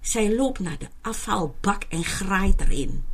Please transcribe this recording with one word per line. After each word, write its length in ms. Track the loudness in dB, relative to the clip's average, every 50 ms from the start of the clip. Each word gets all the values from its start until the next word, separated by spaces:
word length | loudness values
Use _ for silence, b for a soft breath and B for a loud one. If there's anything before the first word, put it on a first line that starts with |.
Zij 340 | -4 -2 0 0 2 2 2
loopt 220 | 2 2 0 0 -2
naar 200 | -6 -6 -6 -8
de 100 | -10 -12 -14 -12
afvalbak 840 | -8 -8 -6 -6 -4 -2 -2 -2 -2 -4 -6 -4 -2 -2 -2 -2 -4 -6
en 160 | -4 -4 -4
graait 560 | -4 -4 -4 -2 0 0 2 4 6 4 6
erin. 440 | 6 4 4 4 2 0 0 -2 -2 -2